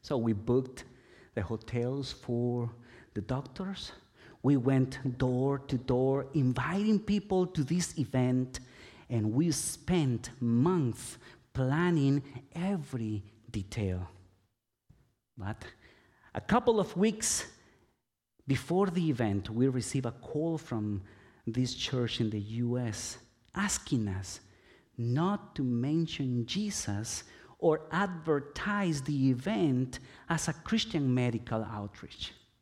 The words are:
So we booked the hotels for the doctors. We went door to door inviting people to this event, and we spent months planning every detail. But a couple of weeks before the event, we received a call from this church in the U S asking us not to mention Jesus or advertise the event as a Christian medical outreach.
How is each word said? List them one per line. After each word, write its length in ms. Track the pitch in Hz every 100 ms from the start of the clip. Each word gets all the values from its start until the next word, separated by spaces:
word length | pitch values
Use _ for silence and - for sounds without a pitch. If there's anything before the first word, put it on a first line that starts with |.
So 140 | - 135
we 140 | 113
booked 520 | 104 98 123 131 - - - - - -
the 80 | -
hotels 680 | 92 110 - 120 123 139 135
for 580 | - - 120 120 120 117 - - - -
the 60 | -
doctors. 720 | 98 127 - - 190 190 - - _ _ - -
We 140 | 131 139
went 640 | 123 135 131 - 135 123
door 400 | 127 123 135 139
to 200 | 139 127
door 480 | - 127 131 135 135
inviting 640 | 156 127 123 135 190 214 208
people 480 | 208 208 - 185 180
to 160 | 175
this 340 | 135 175 170 -
event, 640 | 127 131 127 127 127 - - - - - -
and 240 | 120 107
we 200 | 120 165
spent 760 | 135 - - - 180 139 117 - -
months 800 | 120 117 160 185 131 107 - - - - _
planning 680 | - 131 147 180 165 139 139 135 - -
every 680 | 165 185 196 139 123 110 107 98 - -
detail. 580 | 104 95 - 98 90 90 - - _ _ _ _ _ _ _ _ _ _ -
But 280 | 98 113 - - - - _ _ -
a 60 | -
couple 400 | - 247 247 226
of 160 | 185 170
weeks 480 | 220 214 - - - - _ _ _ _ _ _ _ _ -
before 400 | 135 - 180 202
the 240 | 175 160
event, 400 | 120 113 98 98
we 180 | 110 131
received 380 | 127 117 135 123
a 60 |
call 460 | - - 147 165 160
from 440 | - 113 107 101 - - - - -
this 280 | 113 127
church 460 | - - 127 120 -
in 100 | 113
the 100 | 107
U 380 | 104 113 120 123
S 400 | 117 101 - - - _ _
asking 540 | - 202 - - 131 104
us 320 | 95 95 - - - _ - _ -
not 580 | 120 127 175 202 - -
to 60 |
mention 840 | 131 120 131 160 160 - 131 123 113
Jesus 800 | 196 214 - - 104 110 - - - - -
or 240 | 170 156 -
advertise 1120 | 165 196 170 156 143 139 - 196 202 190 147
the 280 | 131 143 135
event 680 | 120 180 214 165 127 127 - - - -
as 200 | 165 -
a 40 |
Christian 600 | 147 - 220 - 165 135
medical 500 | 127 123 113 117 113
outreach. 680 | 110 107 101 - - - - - _ _